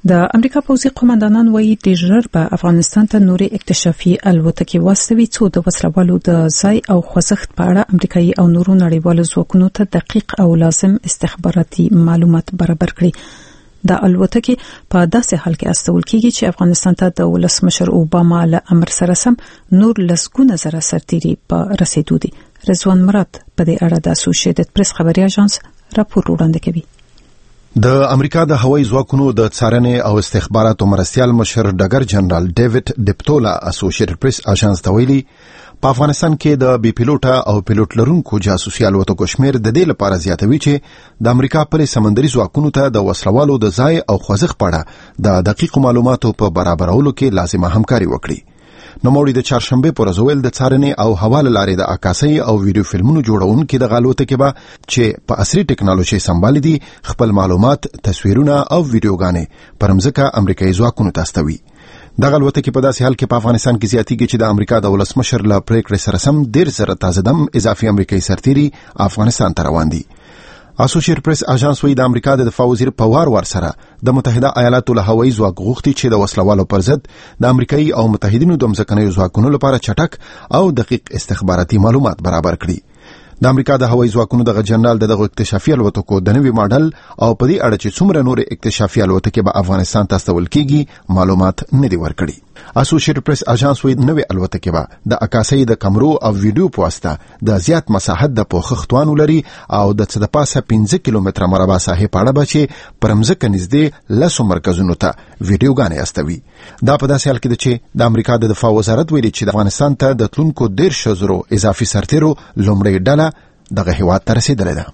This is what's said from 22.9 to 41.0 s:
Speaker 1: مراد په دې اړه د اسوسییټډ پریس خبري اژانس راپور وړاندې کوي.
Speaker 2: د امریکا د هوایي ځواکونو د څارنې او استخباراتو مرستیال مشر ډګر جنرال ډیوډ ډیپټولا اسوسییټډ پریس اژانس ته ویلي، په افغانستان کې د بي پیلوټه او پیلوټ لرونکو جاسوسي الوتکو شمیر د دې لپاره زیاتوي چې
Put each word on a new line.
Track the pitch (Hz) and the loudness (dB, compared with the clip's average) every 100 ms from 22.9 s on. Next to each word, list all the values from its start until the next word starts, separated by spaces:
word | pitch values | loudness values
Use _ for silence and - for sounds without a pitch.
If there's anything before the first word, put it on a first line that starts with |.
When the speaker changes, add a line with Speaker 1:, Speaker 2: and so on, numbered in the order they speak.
| 185 185 | 2 4
Speaker 1:
مراد | 202 180 - - - | 2 -2 -8 -10 -2
په | |
دې | 165 165 170 | 0 0 0
اړه | 165 165 | 0 -2
د | 165 | -2
اسوسییټډ | - 165 185 165 165 - | -2 -2 0 -2 -2 0
پریس | 196 - | -2 0
خبري | 165 165 196 | 0 2 0
اژانس | 196 202 - - - _ - | 2 0 -2 -12 -20 _ -4
راپور | 208 202 - | 0 -2 -2
وړاندې | 165 160 165 - | 0 0 0 -2
کوي. | 165 - _ _ - - - _ - _ - | -6 -8 _ _ -20 -20 -20 _ -20 _ 0
Speaker 2:
د | 117 135 135 | 2 2 2
امریکا | 131 143 170 160 | 0 0 0 0
د | 143 | 0
هوایي | 123 147 123 | 2 2 2
ځواکونو | 131 127 135 139 110 | -2 0 0 0 0
د | 107 - | -2 0
څارنې | 113 120 123 123 104 | 0 2 2 0 0
او | 104 | 0
استخباراتو | - 107 82 110 110 107 101 | 0 -4 -2 0 2 2 0
مرستیال | 98 92 127 123 117 | 0 0 0 2 2
مشر | 110 117 101 | 0 0 -2
ډګر | 92 95 131 127 | 0 0 0 0
جنرال | 104 95 85 90 | 0 0 0 -2
ډیوډ | 85 120 117 - - 101 | 0 0 0 -4 -4 -2
ډیپټولا | - - 147 110 87 - | -2 0 0 0 -4 -6
اسوسییټډ | - 95 - 101 82 | -4 -4 -2 -4 -2
پریس | 131 - - | -4 -2 -2
اژانس | 98 107 95 - | 0 0 0 0
ته | 104 | 0
ویلي، | 127 139 - _ - - - - | 2 0 -2 _ -20 -20 -20 -4
په | 131 | -2
افغانستان | 127 147 143 170 151 | 0 0 0 0 0
کې | 151 143 127 | 0 2 2
د | 123 113 | 2 0
بي | 110 | 0
پیلوټه | 120 143 131 131 104 | 0 0 0 0 0
او | 104 95 | -2 0
پیلوټ | 107 107 113 | 0 0 0
لرونکو | 113 175 - 104 95 | 0 0 0 -2 -2
جاسوسي | 92 - - 104 | -2 -4 -2 0
الوتکو | 98 95 92 92 - | 0 -2 -2 -4 0
شمیر | 135 131 | 0 0
د | 110 131 | 0 0
دې | 180 | 0
لپاره | - 101 92 90 | 0 -2 -2 -2
زیاتوي | 82 104 - 143 | -2 0 0 0
چې | 143 - - | -2 -6 -20